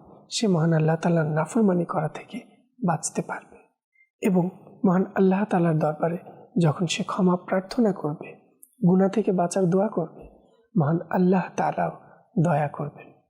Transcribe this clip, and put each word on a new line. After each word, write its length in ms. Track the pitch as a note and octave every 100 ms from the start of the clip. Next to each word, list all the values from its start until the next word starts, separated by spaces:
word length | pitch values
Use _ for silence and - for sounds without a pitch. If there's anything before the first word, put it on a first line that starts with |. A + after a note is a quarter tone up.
| - - -
সে 140 | - G#3+
মহান 240 | E3+ E3
আল্লাহ 240 | D#3+ D#3 E3
তাআলার 320 | F3 E3 D3+
নাফরমানি 580 | D#3 D#3+ A#3 G3+ F3+ E3+
করা 220 | E3+ D#3
থেকে 300 | - - A3+ - _ _ _
বাঁচতে 420 | F#3 D#3 - -
পারবে। 360 | - - - - _ _ _ _ _ _
এবং 220 | A3 F3+ F3+ - - -
মহান 220 | G3 F3+ -
আল্লাহ 280 | - F#3+ F#3+
তাআলার 320 | G#3+ F#3 E3+ D#3
দরবারে 400 | D#3 D#3 E3+ F3 - - - -
যখন 260 | D#3+ - E3
সে 160 | -
ক্ষমা 300 | - - F3+ F3+
প্রার্থনা 540 | - F#3+ C#4 - A3
করবে, 360 | F#3 D3 E3 - - _ _ _ -
গুনাহ 240 | F3 F#3 F#3+
থেকে 220 | G#3 G3+
বাঁচার 320 | F#3 F3 G3 F3+
দোয়া 180 | F#3 G#3+
করবে, 360 | F3+ D#3+ - - - _ _ _
মহান 240 | - C#3+ E3 -
আল্লাহ 340 | F#3 F3+ F#3+ - -
তাআলাও 360 | D3+ F#2+ E2+ - - - _ G#3
দয়া 320 | E3 D3+ D3
করবেন। 400 | - D3 - - -